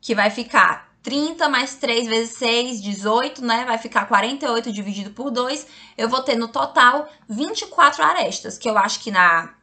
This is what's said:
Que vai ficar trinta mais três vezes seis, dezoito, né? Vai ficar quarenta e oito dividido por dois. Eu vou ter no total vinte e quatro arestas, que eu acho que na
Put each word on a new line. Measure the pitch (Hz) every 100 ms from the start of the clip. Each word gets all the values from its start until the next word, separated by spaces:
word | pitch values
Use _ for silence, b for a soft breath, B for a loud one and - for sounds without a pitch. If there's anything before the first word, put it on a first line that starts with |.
Que | -
vai | 214 208
ficar | 214 233 - 180 - - _
trinta | - 277 302 330 302
mais | 262 269 -
três | 262 233 233
vezes | 220 226 -
seis, | 214 233 247 233
dezoito, | 202 196 202 226 277 285
né? | 240 226 247
Vai | 226
ficar | 226 220 202
quarenta | 208 220 277 285
e |
oito | 233 233
dividido | 208 202 202 196
por | 208 277
dois. | 233 247 294 - B B B
Eu | 226
vou | 262
ter | 262 233
no | 233
total | 269 277 - 247 277 302 B B
vinte | 220 320 440
e | 392
quatro | - 294 294
arestas, | 311 359 196 196 - -
que | 240
eu | 214
acho | 202 -
que | -
na | 196 180 165 165 _